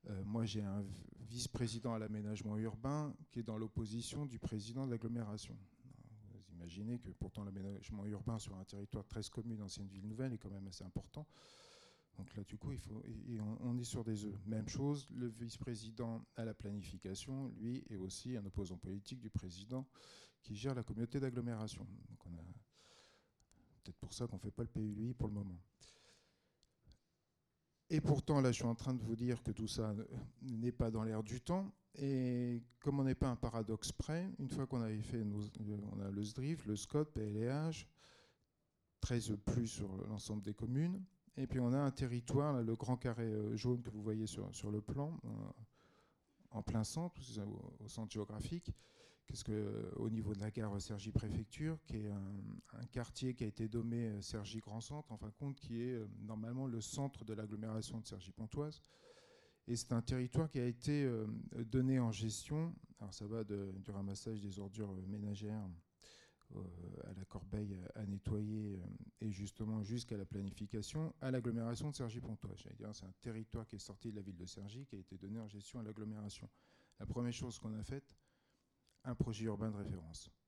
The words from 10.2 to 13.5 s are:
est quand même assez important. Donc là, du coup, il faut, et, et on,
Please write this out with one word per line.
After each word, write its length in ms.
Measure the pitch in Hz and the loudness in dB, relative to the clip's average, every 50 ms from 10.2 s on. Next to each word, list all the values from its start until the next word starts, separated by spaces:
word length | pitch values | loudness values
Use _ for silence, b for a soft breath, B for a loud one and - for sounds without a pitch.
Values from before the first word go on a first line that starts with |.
| 131 131 | 0 0
est 60 | 120 104 | -2 -2
quand 120 | - - | -4 -6
même 160 | 101 98 98 98 | -6 -6 -6 -8
assez 160 | 92 - 98 | -8 -8 -10
important. 420 | 92 - - - - - 147 151 B B B B B B B B B B B B B B B B B - | -4 -4 -4 -4 -4 -10 -10 -10 B B B B B B B B B B B B B B B B B -12
Donc 180 | - 98 - - | -12 -12 -8 -6
là, 100 | 107 98 | -6 -6
du 120 | - - | -6 -8
coup, 160 | 107 - - | -4 -4 -4
il 60 | 131 - | -4 -4
faut, 240 | - - 107 110 - | -6 -8 -8 -8 -8
et, 300 | - 113 110 - - 120 | -6 -8 -6 -4 -2 -2
et 60 | 107 | 0
on, 160 | 104 104 | 0 0